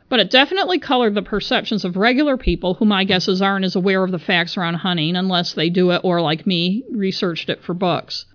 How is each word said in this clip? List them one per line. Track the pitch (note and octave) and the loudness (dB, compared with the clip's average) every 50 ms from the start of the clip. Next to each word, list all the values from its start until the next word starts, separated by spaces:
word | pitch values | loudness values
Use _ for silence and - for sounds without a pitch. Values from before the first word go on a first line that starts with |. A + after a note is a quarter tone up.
| _ _ | _ _
But | C4 A#3+ | 2 2
it | G3 F#3+ | 2 4
definitely | - B3+ C#4 - F4+ F#4+ F#4 F#4 F#4 D4+ | 4 4 4 4 2 0 0 0 0 -2
colored | - - C#4 B3 B3 A3 G3+ | 0 0 2 2 2 2 0
the | G#3 | 0
perceptions | F#3+ - - G3 - - B3+ G#3+ - - A3+ G3+ - | -2 -2 -4 -6 -2 -2 -2 -2 0 -2 -2 -2 -2
of | F#3 F3 F#3 | -2 -2 0
regular | G3+ A#3 B3+ B3 D4+ D4 C4+ C4 | 2 2 4 2 2 2 0 0
people | - - F3 - - F3+ F#3 | 0 0 -2 0 0 -2 0
who | - A3+ | 2 2
my | G#3+ G#3 F#3 F#3+ | 2 4 2 2
guesses | G3 F#3+ F#3 F3 - F#3+ F#3+ | 2 2 0 2 0 0 0
aren't | G3 G3 G3 G3 F#3+ | 0 0 0 0 -2
as | F#3 - | -2 -2
aware | G3+ F3+ G3 F#3+ F#3+ F#3+ | 0 0 2 2 2 0
of | F#3 | 0
the | F3+ E3 | -2 -4
facts | - - F#3+ F3 E3+ E3 - | -2 0 0 0 0 -2 -4
around | G#3+ F3+ E3 E3+ | -4 -4 -2 -4
hunting | D#3+ - F#3+ F3+ E3+ D3+ D#3+ F3 F3+ | -2 -2 -2 -2 0 0 0 0 0
unless | F#3 F#3+ F#3 F3 F3 - | 0 0 0 0 -2 -2
they | - - D#3 E3 | -4 -2 -2 0
do | F3 F#3 F#3 F3+ | 2 2 2 2
it | F3 - | 2 0
or, | - F#3 F3 E3+ | 0 0 0 0
like | E3+ D3 D#3+ D#3 - G3+ | 0 0 -2 -2 -2 -2
me, | F#3 E3 E3+ F3+ F#3+ A3 F#4 A#4 | 0 0 0 0 -2 -4 -6 -6
researched | D#4 A3 G3 F#3+ F#3 - - F3+ E3 - - - | -6 -4 -4 -4 -4 -4 -4 -4 -4 -6 -6 -6
it | D#3+ - | -8 -8
for | - - F3+ | -6 -8 -6
books. | F3 F#3+ F#3 D#3+ - - - - - - - _ | -4 -2 -2 -2 -4 -6 -8 -12 -14 -14 -16 _